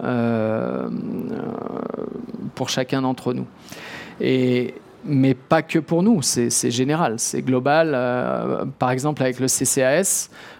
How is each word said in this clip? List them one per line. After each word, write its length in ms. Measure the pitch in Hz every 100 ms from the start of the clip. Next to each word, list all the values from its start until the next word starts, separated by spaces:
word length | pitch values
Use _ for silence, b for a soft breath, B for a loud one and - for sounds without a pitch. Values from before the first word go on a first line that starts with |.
euh, 840 | 123 123 117 113 110 110 62 64 60
euh, 20 | 60 - - - - - - - - - - - - - - - -
pour 140 | 127
chacun 320 | - 127 135
d'entre 320 | 131 127 123
nous. 120 | 127 123 B B B B B B -
Et, 540 | 127 131 127 123 120 - - - 196
mais 280 | 139 135
pas 280 | 131 - 160
que 180 | 160 170
pour 240 | 156 170
nous, 180 | 202 214
c'est, 280 | - 123 120
c'est 220 | - 123
général, 440 | 117 131 160 151 113
c'est 240 | - 127
global. 520 | 131 127 139 156 160
Euh, 720 | 131 123 123 - - 127 - 135 -
par 140 | 123
exemple, 300 | 127 147 143
avec 180 | 131 123
le 80 | 131
C 160 | -
C 180 | 131 -
A 140 | 127 151
S, 320 | 196 - - B B